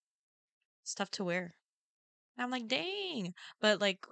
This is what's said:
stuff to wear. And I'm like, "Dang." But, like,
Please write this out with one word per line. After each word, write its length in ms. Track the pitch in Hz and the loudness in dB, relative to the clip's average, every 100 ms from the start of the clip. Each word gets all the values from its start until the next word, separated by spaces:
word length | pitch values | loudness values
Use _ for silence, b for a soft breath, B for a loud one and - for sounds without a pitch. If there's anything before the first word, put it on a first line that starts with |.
| _ _ _ _ _ _ _ _ - | _ _ _ _ _ _ _ _ -12
stuff 240 | - 196 | -6 -4
to 120 | - | -2
wear. 320 | 185 175 175 - _ _ _ _ _ _ _ - | 0 0 -2 -10 _ _ _ _ _ _ _ -6
And 60 | 247 | -4
I'm 60 | |
like, 160 | 254 220 | -2 0
"Dang." 680 | 262 339 403 381 285 180 - B B | 0 0 -2 -2 -2 -4 -6 B B
But, 200 | 214 202 | 4 6
like, 240 | 202 185 - | 4 2 -6